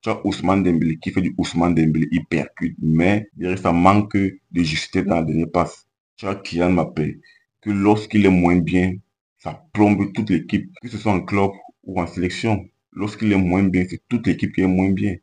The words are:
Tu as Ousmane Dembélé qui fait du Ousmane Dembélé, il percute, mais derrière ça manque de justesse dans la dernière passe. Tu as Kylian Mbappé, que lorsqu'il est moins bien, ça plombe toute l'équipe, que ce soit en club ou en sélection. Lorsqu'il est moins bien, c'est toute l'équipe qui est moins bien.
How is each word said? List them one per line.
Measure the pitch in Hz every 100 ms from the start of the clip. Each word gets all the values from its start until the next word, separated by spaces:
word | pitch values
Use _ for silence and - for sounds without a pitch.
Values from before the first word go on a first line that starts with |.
Tu | 110
as | 104
Ousmane | 101 92 90 95
Dembélé | 90 82 82 80
qui | -
fait | 95
du | 90 -
Ousmane | - 85 87
Dembélé, | 82 80 78 78
il | 82 78
percute, | 80 71 - 85 -
mais | 78 80 90 104 104 -
derrière | 87 92
ça | 98
manque | 85 90 101 107 101
de | 95 - _ 90
justesse | 82 78 - 95 95
dans | 85
la |
dernière | 80 80 82
passe. | - 139 - _ _ _ _
Tu | 98
as | 98
Kylian | - 85 87
Mbappé, | 90 78 - 76 - _ _ _ _
que | 107
lorsqu'il | 101 101 107 - 110 98
est |
moins | 92 87 90
bien, | 80 90 92 95 _ _ _ _
ça | 82 78 _
plombe | 104 104 98 101
toute | - 107
l'équipe, | 85 - 104 - -
que | 123
ce | 107
soit | 110
en | 95
club | 90 101 98 - - _
ou | - 92
en | 85
sélection. | - 87 - 117 104 90 _ _
Lorsqu'il | - 104 107 110
est | 98
moins | 90 90
bien, | 98 92 92
c'est | 85 _
toute | 120 123
l'équipe | 151 107
qui | -
est | 95
moins | 92 98
bien. | 95 101 90